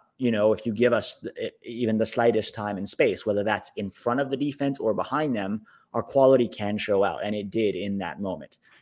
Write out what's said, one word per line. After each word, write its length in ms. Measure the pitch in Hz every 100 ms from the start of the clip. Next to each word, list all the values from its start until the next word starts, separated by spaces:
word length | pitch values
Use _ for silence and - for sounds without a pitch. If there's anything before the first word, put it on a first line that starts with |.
| _ -
you 120 | 127
know, 220 | 110 107
if 120 | 104
you 80 | 117
give 200 | 104 120
us 240 | 117 - -
the, 160 | - -
e-, 60 | 110 -
even 340 | - 117 117 110
the 80 | 113
slightest 480 | - 117 110 -
time 220 | - 104 101
and 120 | 101
space, 380 | - 135 92 -
whether 160 | 101
that's 300 | 104 101 -
in 160 | - 101
front 300 | - 123 123
of 100 | 135
the 60 | 131
defense 420 | 143 139 139 135
or 160 | 110
behind 400 | 98 90 143 156
them, 320 | 113 98 107 - _ _
our 120 | 117
quality 420 | - 139 135 135 117
can 320 | - 104 104
show 240 | - 98
out, 220 | 98 80
and 100 | 104
it 160 | 107 101
did 240 | 113 107
in 240 | 95 101 101
that 220 | 87 71
moment. 380 | 101 82 71 _ _ -